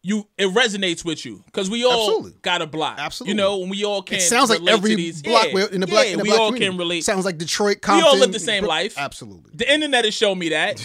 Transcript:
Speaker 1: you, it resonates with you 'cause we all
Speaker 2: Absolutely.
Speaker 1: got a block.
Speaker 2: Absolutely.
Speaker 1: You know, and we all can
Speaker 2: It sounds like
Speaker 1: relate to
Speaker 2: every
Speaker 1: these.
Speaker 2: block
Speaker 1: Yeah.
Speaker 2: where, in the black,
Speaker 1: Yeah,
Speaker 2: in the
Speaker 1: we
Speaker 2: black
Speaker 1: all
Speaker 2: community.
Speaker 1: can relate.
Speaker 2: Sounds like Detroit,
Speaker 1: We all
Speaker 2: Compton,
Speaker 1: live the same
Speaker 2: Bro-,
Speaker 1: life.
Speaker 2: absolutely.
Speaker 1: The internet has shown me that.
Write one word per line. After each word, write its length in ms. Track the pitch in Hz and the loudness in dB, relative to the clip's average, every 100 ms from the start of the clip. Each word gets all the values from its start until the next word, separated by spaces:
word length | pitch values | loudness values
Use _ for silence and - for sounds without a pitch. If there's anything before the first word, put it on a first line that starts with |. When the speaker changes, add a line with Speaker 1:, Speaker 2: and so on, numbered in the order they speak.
Speaker 1:
you, 220 | 175 214 202 - | -4 -4 -4 -4
it 100 | 196 | 0
resonates 560 | 202 247 196 190 160 | 2 0 0 -4 -4
with 200 | 170 151 | -6 -8
you 200 | 123 98 _ | -8 -14 _
'cause 180 | - 190 | -6 -4
we 140 | 233 | 0
all 240 | 247 240 214 | 2 2 2
Speaker 2:
Absolutely. 240 | 220 - - | -2 -4 -10
Speaker 1:
got 180 | 185 175 | -4 -4
a 40 | 156 | -4
block. 300 | 156 143 113 | -4 -6 -6
Speaker 2:
Absolutely. 340 | 151 - 214 | -8 -8 -6
Speaker 1:
You 40 | 208 | -2
know, 240 | 196 202 | 0 -2
and 80 | 180 | -6
we 140 | 196 | -6
all 180 | 202 202 | -4 -4
can 160 | 190 262 | -4 -2
Speaker 2:
It 40 | |
sounds 280 | 254 233 254 | 2 4 4
like 80 | 208 | 2
Speaker 1:
relate 120 | 175 | 2
to 40 | 214 | 2
Speaker 2:
every 160 | 208 214 | 2 0
Speaker 1:
these. 260 | 170 165 | -2 -6
Speaker 2:
block 240 | 147 233 185 | 0 2 2
Speaker 1:
Yeah. 60 | |
Speaker 2:
where, 120 | 190 202 | 0 -2
in 120 | 190 | -2
the 60 | 185 | 0
black, 200 | 214 220 | 2 2
Speaker 1:
Yeah, 60 | |
Speaker 2:
in 60 | 185 | 2
the 60 | |
Speaker 1:
we 60 | 208 | 2
Speaker 2:
black 100 | 220 | 2
Speaker 1:
all 80 | 220 | 2
Speaker 2:
community. 220 | 247 202 | 0 -2
Speaker 1:
can 60 | 180 | -2
relate. 260 | 175 170 | -4 -4
Speaker 2:
Sounds 200 | 151 190 | -2 -2
like 140 | 185 156 | -2 -4
Detroit, 400 | 160 - 208 202 - | -6 -2 0 0 2
Speaker 1:
We 60 | |
all 60 | 311 | 6
Speaker 2:
Compton, 200 | 330 277 | 6 6
Speaker 1:
live 120 | 247 | 4
the 60 | 208 | 2
same 220 | - 208 | -2 -2
Speaker 2:
Bro-, 60 | 202 | 0
Speaker 1:
life. 240 | 160 202 - | -2 -4 -6
Speaker 2:
absolutely. 540 | 143 - 110 90 _ | -8 -10 -18 -20 _
Speaker 1:
The 180 | 151 233 | -4 0
internet 320 | 302 302 254 | 2 2 0
has 100 | 220 | 0
shown 240 | - 208 185 | 2 0 2
me 100 | 165 | -2
that. 300 | 156 185 151 | 0 -2 -4